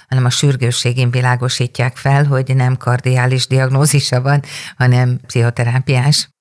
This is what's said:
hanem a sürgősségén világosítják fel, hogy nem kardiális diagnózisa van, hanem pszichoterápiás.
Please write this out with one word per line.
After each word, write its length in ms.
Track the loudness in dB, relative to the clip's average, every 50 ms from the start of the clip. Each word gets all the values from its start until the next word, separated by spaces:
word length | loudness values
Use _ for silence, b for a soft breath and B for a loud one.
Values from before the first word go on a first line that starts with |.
| B B
hanem 160 | 0 0 0
a 40 | 0
sürgősségén 800 | 0 0 0 0 0 0 0 -2 -2 -2 -2 -2 0 0 0 0
világosítják 840 | 0 0 0 0 0 0 -2 -4 -4 -4 -4 -4 -2 -4 -4 -4 -4
fel, 280 | -4 0 2 2 2 2
hogy 300 | 2 0 0 0 0 0
nem 220 | 0 2 0 0
kardiális 680 | -2 -2 -2 -2 0 0 0 0 0 0 0 0 -2 -2
diagnózisa 760 | 0 0 0 2 2 2 2 2 2 2 0 0 0 -2 -2
van, 200 | 0 2 0 0 -2 B B B B B B
hanem 420 | B 2 2 2 2 2 0 -2 -4 -6
pszichoterápiás. 1000 | -4 -2 0 0 0 0 -2 -2 0 0 -2 0 0 0 2 2 2 0 0 -2 -6 _ _